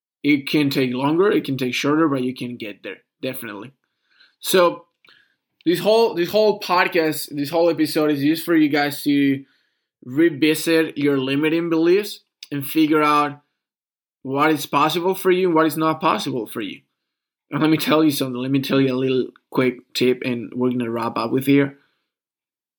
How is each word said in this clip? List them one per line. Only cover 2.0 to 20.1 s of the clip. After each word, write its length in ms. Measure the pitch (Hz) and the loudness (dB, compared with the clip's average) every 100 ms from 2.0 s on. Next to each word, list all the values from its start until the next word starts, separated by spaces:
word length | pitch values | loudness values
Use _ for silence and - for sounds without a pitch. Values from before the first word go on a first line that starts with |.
| 160 | 2
but 140 | 139 | 0
you 120 | 127 | -4
can 220 | 127 123 120 | -6 -10 -10
get 260 | 110 101 | -12 -12
there, 160 | 107 92 _ _ | -16 -16 _ _
definitely. 500 | 131 123 117 104 123 - _ _ _ _ _ _ | -10 -8 -12 -12 -16 -20 _ _ _ _ _ _
So 460 | - 185 170 - - _ _ _ _ _ _ _ | 0 2 2 0 -10 _ _ _ _ _ _ _
this 140 | 160 175 | -2 0
whole, 340 | 180 220 226 | 2 4 2
this 160 | 160 170 | 0 -2
whole 300 | 208 214 202 | 2 2 0
podcast, 760 | - 180 185 170 156 143 - | 0 0 2 0 0 -2 -8
this 160 | 147 135 | -8 -2
whole 200 | 165 170 | 2 2
episode 400 | 156 151 156 151 | 2 0 0 0
is 100 | 143 | 2
just 240 | 143 160 | 0 0
for 120 | - 165 | 0 2
you 120 | 151 | 2
guys 340 | 147 143 139 | 2 -2 -2
to 400 | 147 143 139 139 139 _ _ _ _ _ | 0 2 2 0 -6 _ _ _ _ _
revisit 920 | - 135 170 139 156 156 170 160 160 - | -6 0 0 2 0 0 0 0 0 -2
your 200 | 143 139 | 0 0
limiting 520 | 131 139 156 165 170 | 0 0 0 0 0
beliefs 500 | 160 170 190 208 - _ _ - | 0 2 2 0 -10 _ _ -10
and 160 | 143 139 | -8 -4
figure 360 | 160 156 156 | 0 2 4
out 380 | 147 147 147 139 _ _ _ _ _ _ _ _ | 4 2 0 -6 _ _ _ _ _ _ _ _
what 280 | 127 139 151 | -6 0 2
is 160 | 151 - | 0 0
possible 480 | 147 156 170 175 | 0 0 0 -2
for 160 | 185 185 | 0 0
you 180 | 180 185 | 2 2
and 60 | |
what 120 | 156 160 | 2 0
is 100 | 156 | 0
not 240 | 160 156 | -2 0
possible 460 | 160 180 147 131 107 | -2 -2 -4 -6 -8
for 140 | - | -8
you. 200 | 101 67 _ _ _ _ _ _ _ | -10 -12 _ _ _ _ _ _ _
And 100 | 143 | -2
let 100 | 156 | 0
me 60 | 156 | 0
tell 260 | - 151 | 2 2
you 80 | 160 | 2
something. 300 | 139 135 123 | 0 -4 -4
Let 100 | 131 | -2
me 100 | 135 | -2
tell 200 | 135 135 | 0 0
you 120 | 135 | 2
a 40 | 127 | 0
little 300 | 131 131 - - _ | 0 -2 -4 -10 _
quick 440 | - 127 123 - | 0 0 -2 -8
tip, 280 | - 127 | 0 0